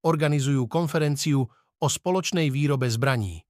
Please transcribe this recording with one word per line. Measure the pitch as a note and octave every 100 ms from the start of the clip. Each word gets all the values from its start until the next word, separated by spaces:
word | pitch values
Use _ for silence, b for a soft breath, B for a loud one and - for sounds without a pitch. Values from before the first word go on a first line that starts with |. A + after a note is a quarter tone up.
organizujú | D#3+ D#3+ D3+ D3 C3+ C#3 A#2+
konferenciu | E3 E3 E3 D3+ C#3+ D#3+ C#3 B2 b b _
o | D3
spoločnej | - F3+ F#3 F3 F3+ D3+
výrobe | C3+ D3 C3+
zbraní. | B2+ A2+ C3+ B2 G2 E2